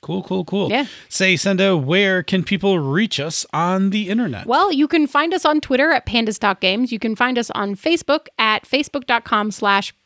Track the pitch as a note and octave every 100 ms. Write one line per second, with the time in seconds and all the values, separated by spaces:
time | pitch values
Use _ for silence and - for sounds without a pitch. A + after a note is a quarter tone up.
0 | - F3+ - F#3+ F3 G3 F#3+ A3 C#4+ -
1 | - - F#3+ F3 G3 F#3+ G3 F3+ C3 F3+
2 | G3+ F#3 E3+ F#3+ D#3+ G3 G3+ F#3 C#3 D3
3 | A3 - D3 D#3+ - D3+ F3 F#3+ G3 G#3
4 | G3+ G#3+ A#3 A2 - B3+ G4 D4 D4 E4+
5 | D4 C#4+ D#4+ F4+ D#4 D4+ - B3+ D4+ C#4
6 | - A#3+ A3+ G#3 G#3 F#3 F#3 G3 B3 A3
7 | A3+ A3 B3 B3 A#3 - G3+ G3 - E4+
8 | - D4 - - A3 G#3+ - C4+ D4 C#4+
9 | B3 A#3 - A3 G#3+ G3 G#3 G3 G3+ -